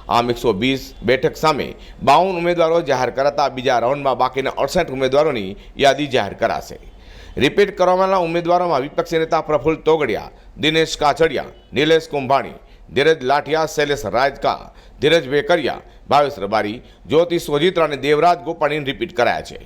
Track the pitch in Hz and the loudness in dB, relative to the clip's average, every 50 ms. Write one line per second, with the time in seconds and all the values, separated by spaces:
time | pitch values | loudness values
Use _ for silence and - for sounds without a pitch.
0 | - - 101 120 120 123 120 - - 123 104 92 120 131 135 131 - - - - | -6 0 0 2 2 0 -2 0 0 0 0 0 0 0 -2 -2 -4 -10 -16 -6
1 | 87 110 127 131 160 156 - - - 156 151 120 82 62 - - - - - - | 0 0 2 2 2 -2 -2 0 0 0 0 0 -4 -6 -10 -14 -18 -20 -16 -2
2 | - 131 139 160 180 196 185 170 170 175 175 170 165 160 165 170 165 135 135 127 | 2 4 4 4 4 2 0 -2 -2 0 2 2 2 2 2 2 2 0 0 0
3 | 127 120 - 127 135 143 143 147 143 135 127 131 123 131 123 117 113 123 139 143 | 0 -2 0 0 0 0 2 2 0 0 -2 -2 0 0 2 2 2 0 0 0
4 | 139 135 127 110 127 127 - 135 135 131 - - 127 139 - 185 165 139 131 131 | 0 -2 0 0 0 0 0 -2 -4 -4 -2 -2 -4 -2 0 -2 -2 -2 -2 -2
5 | 131 127 131 143 156 160 135 113 98 95 101 - - - - - 131 139 135 143 | 0 2 2 2 2 2 0 -2 -6 -8 -10 -12 -16 -16 -4 2 2 2 2 2
6 | 147 139 120 120 104 98 - 92 113 104 87 69 - - - - - - - - | 0 -2 -2 -2 -2 -2 -2 -2 -2 -2 -2 -4 -6 -10 -16 -18 -20 -20 -20 -20
7 | - - - - - - - - 113 147 - 202 202 196 196 - 180 180 185 185 | -20 -20 -20 -20 -20 -14 -4 -2 0 0 2 2 0 0 0 0 2 2 4 4
8 | 190 190 190 190 175 165 165 175 165 170 175 175 180 175 160 135 131 147 - - | 2 2 2 2 0 0 -2 -2 0 2 2 2 2 0 0 -2 -2 -2 -4 -4
9 | 165 - 165 160 160 160 170 160 156 - 151 143 131 156 160 143 - 156 160 160 | -4 -2 -2 -2 0 0 0 -2 0 0 0 0 2 0 -2 0 2 2 2 2
10 | 147 117 98 78 73 67 - - - - - - 135 151 160 160 160 156 - - | 2 -2 -2 -4 -6 -10 -16 -20 -20 -20 -8 -4 -2 0 2 2 0 0 -2 0
11 | 151 143 139 - 160 160 135 98 - - - - - _ - 120 143 156 160 160 | 0 0 2 2 0 0 0 -2 -6 -8 -12 -20 -20 _ -2 0 2 4 4 2
12 | 160 - - 143 131 120 139 135 110 85 - - - - - - - - - 123 | 2 -2 -4 -4 -2 0 0 0 0 -4 -10 -18 -20 -20 -20 -20 -20 -6 -2 0
13 | 143 156 160 139 127 127 139 147 - 135 151 160 160 151 - 151 147 143 143 120 | 2 2 2 2 0 0 0 0 0 0 -2 -2 -2 -2 -2 -2 -2 -2 -2 -4
14 | 104 98 95 117 135 139 139 - - 135 98 65 - - - - - - - - | -4 -4 -2 0 0 0 -2 -2 -2 -2 -2 -4 -6 -14 -20 -20 -20 -20 -8 -2
15 | 120 151 160 170 143 127 139 147 143 143 175 170 135 101 69 - - - - - | 0 2 2 2 2 0 -2 -2 0 0 0 0 0 -2 -4 -6 -10 -18 -20 -20
16 | - - 120 143 147 139 - 95 95 98 110 107 104 104 110 123 - - - - | -4 0 2 2 2 2 -2 -6 -6 -2 -2 -2 -2 -2 -6 -10 -14 -18 -20 -20
17 | - 87 120 160 175 170 170 165 160 - 147 147 156 185 180 175 160 147 147 131 | -6 0 2 2 2 2 0 -4 -2 -2 -2 0 0 0 2 2 0 0 -2 -2
18 | 127 143 151 147 156 175 175 170 - 151 165 - 156 143 147 156 143 135 139 - | 0 0 2 4 4 4 2 2 -2 -6 -4 -2 -2 -2 -2 -2 -4 -6 -6 -4
19 | - - - - 120 110 87 78 73 - - - - | -6 -4 -2 0 0 2 0 -2 -4 -10 -14 -18 -18